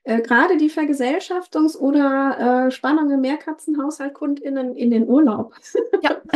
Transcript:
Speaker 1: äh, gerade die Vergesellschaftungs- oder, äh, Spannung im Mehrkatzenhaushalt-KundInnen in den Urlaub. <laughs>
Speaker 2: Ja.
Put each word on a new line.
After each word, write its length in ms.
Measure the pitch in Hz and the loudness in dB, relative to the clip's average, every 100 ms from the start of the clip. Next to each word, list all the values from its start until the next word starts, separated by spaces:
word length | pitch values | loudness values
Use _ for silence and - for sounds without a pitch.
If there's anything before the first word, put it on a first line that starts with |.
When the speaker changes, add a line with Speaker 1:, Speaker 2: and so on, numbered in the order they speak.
Speaker 1:
äh, 160 | - 226 | -4 -2
gerade 340 | 226 240 349 320 | 2 4 4 2
die 140 | 302 | 0
Vergesellschaftungs- 1080 | 320 294 277 247 339 - 359 359 311 311 - | 0 -2 -2 -2 -2 -4 -8 -4 0 0 0
oder, 880 | 277 294 277 269 269 262 240 254 254 | 0 2 2 2 0 0 0 2 0
äh, 40 | |
Spannung 400 | 254 262 311 294 | -2 0 0 2
im 100 | 277 | 0
Mehrkatzenhaushalt-KundInnen 1500 | 262 302 - 311 - 294 277 302 277 277 294 285 277 269 254 247 | -2 -4 -8 -8 -6 -4 -4 -6 -10 -6 -6 -6 -4 -6 -6 -2
in 140 | 240 | 0
den 160 | 226 220 | 2 4
Urlaub. 460 | 262 285 214 - - - | 4 4 2 -6 -14 -6
<laughs> 280 | - 466 381 | -4 -2 0
Speaker 2:
Ja. 180 | - - - | 0 -2 -2